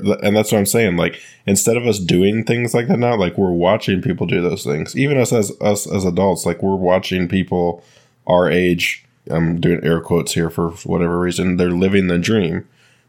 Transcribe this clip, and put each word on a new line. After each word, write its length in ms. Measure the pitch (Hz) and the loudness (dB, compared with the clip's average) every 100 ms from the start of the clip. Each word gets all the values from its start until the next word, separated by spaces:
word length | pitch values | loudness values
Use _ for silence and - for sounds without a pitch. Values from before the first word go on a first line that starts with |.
| 101 107 | -2 0
and 140 | 104 107 | 2 2
that's 160 | 107 | 2
what 60 | 110 | 0
I'm 60 | |
saying. 300 | 98 117 104 | 2 2 2
Like, 240 | 87 87 - - - | 2 -2 -4 -16 -8
instead 300 | - 98 113 | -2 0 2
of 100 | 120 | 0
us 140 | 120 101 | 0 0
doing 460 | 82 87 98 110 | 0 2 4 2
things 280 | 107 117 120 | 0 -2 0
like 140 | 120 120 | -2 0
that 120 | 120 | 0
now, 180 | 120 113 | 2 2
like, 200 | 87 98 | 0 0
we're 140 | 92 | 0
watching 500 | 85 90 110 - 95 | 2 2 2 0 -2
people 240 | - 87 87 | -2 -2 -2
do 140 | 85 | 0
those 220 | 85 80 | -2 -2
things. 320 | - 73 95 | -4 -4 -4
Even 220 | - 139 135 | -2 0 0
us 160 | 113 | 2
as, 180 | 117 98 - | 0 0 -2
us 320 | 104 101 - | -2 0 -2
as 140 | 104 | -2
adults, 400 | 92 87 98 85 | 0 2 2 0
like, 180 | 87 85 | -2 -2
we're 120 | 95 | -2
watching 520 | 95 90 92 - 92 90 | 0 2 0 0 -2 0
people 560 | 95 90 90 87 - - _ _ _ - | -2 0 0 -2 -4 -12 _ _ _ 0
our 220 | 90 87 | 2 4
age, 540 | 87 90 85 - - _ _ - | 2 2 0 -2 -6 _ _ -6
I'm 300 | 82 82 85 | -2 -2 0
doing 240 | 82 85 | 0 0
air 160 | 78 82 | 0 -2
quotes 340 | - 85 - | 0 -2 0
here 160 | 92 82 | -2 -2
for 220 | - 85 87 | -2 -4 -6
whatever 340 | 92 87 85 87 | -4 -2 0 0
reason, 380 | 90 87 92 90 | -2 -2 -2 0
they're 140 | 90 | 0
living 360 | 87 95 98 90 | 0 2 2 2
the 120 | 87 | 0
dream. 460 | 87 110 82 90 - _ _ _ | 0 0 0 -4 -10 _ _ _